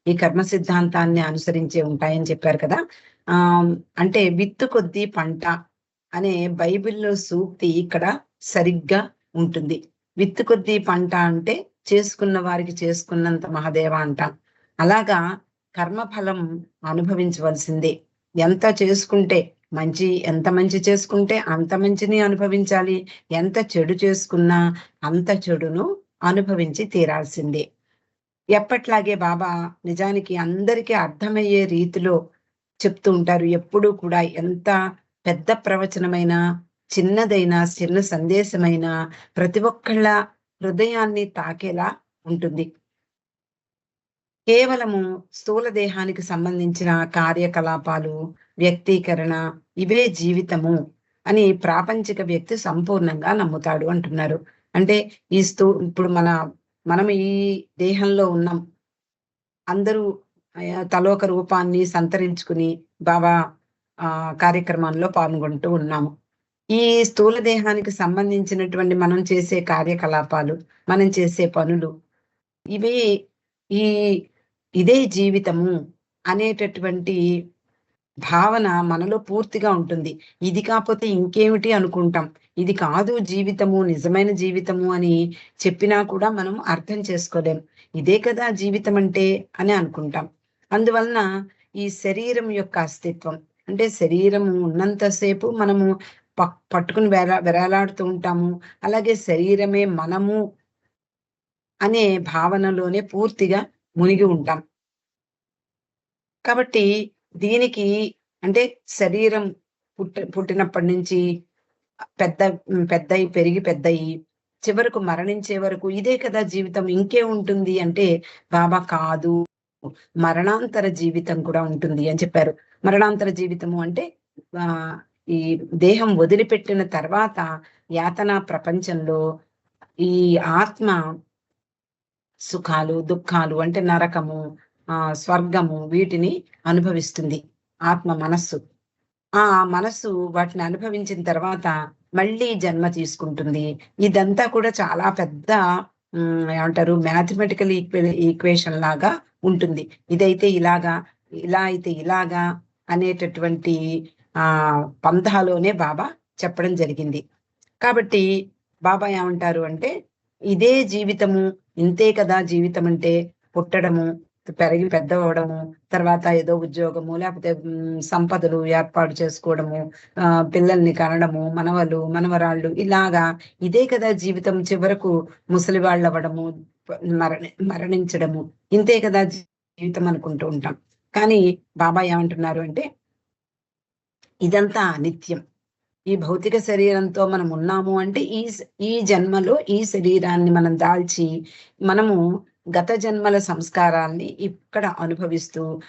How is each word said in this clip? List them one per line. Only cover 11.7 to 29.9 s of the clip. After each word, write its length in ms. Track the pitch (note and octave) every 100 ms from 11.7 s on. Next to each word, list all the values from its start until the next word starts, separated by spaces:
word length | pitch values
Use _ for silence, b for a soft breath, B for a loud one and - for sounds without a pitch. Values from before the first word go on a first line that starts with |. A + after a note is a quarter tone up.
| _ -
చేసుకున్న 460 | G3+ G3+ - G3 F#3+
వారికి 480 | F3+ F3 F3 F3 E3+
చేసుకున్నంత 600 | E3+ - E3+ E3+ E3 E3
మహదేవ 480 | D#3+ D#3+ D#3 D#3+
అంటాం. 440 | D#3 D3+ C#3 D#3 - _ _ _ -
అలాగా 600 | E3 A3 G#3 F#3 E3+ G3 _ _ _ F3+
కర్మఫలం 920 | E3+ G#3+ A3 G#3+ F#3+ F#3 E3 E3+ E3+ _
అనుభవించవలసిందే. 1160 | D#3+ D#3+ F3 F3+ F3+ E3+ D#3 D3+ - D#3 D#3 - _ _ _ E3+
ఎంత 420 | E3 F#3 A3 G#3+
చేసుకుంటే 720 | F#3+ G3 - G3+ F#3 F3+ E3+ _ _
మంచి, 480 | D#3 D#3+ D#3+ F#3 F3+ E3+
ఎంత 220 | D#3+ F3+
మంచి 320 | F3+ F#3 F#3+ G3+
చేసుకుంటే 500 | G3+ - G3+ G3+ A3
అంత 360 | - D#3+ E3
మంచిని 460 | F#3+ G3 G3+ G#3 G#3+
అనుభవించాలి, 840 | G3+ G3 G3+ G3+ G3 G3 F#3 F#3 F#3 B -
ఎంత 440 | E3 F#3 A3+ A3 E3+
చెడు 280 | D#3+ F3+
చేసుకున్నా 720 | G3 F#3+ - F3 F3 F3 E3+ E3+ B _
అంత 440 | D3+ E3+ F3+ G3 F3+
చెడును 480 | D#3+ D#3+ E3+ D#4+ G4+ _ _
అనుభవించి 600 | F3 F#3+ G3 F#3 D#3+ D#3
తీరాల్సిందే. 840 | G#3 F#3 D#3 D#3 D3+ - D3 D3 D3 _ _ _ _ _ _ _ -
ఎప్పట్లాగే 640 | G#3 G#3 B3 A#3+ G#3+ G3
బాబా 580 | G3 F3 E3+ F3+ E3+ E3+ -
నిజానికి 520 | F3